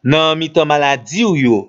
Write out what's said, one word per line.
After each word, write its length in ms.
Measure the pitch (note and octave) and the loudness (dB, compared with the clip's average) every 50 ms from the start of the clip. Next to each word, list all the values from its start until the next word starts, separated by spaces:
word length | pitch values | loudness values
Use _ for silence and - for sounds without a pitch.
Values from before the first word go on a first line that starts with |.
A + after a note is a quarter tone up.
| - | 0
Nan 340 | B2 D3 D#3 D#3+ D#3+ D#3 D#3+ | 0 0 2 2 0 -2 -2
mitan 320 | D#3+ D#3 D#3 E3+ D#3 D3 | -6 -4 -2 -2 0 0
maladi 540 | D3 D3 C#3+ C#3 C3+ C3+ A2 G#2 C#3+ G3 A#3 | 0 0 0 0 -2 -4 -6 -10 -4 -2 0
ou 80 | G#3+ F3+ | 0 0
yo 240 | D3 C3+ B2 A2+ G2+ F#2+ | 0 2 2 0 0 -2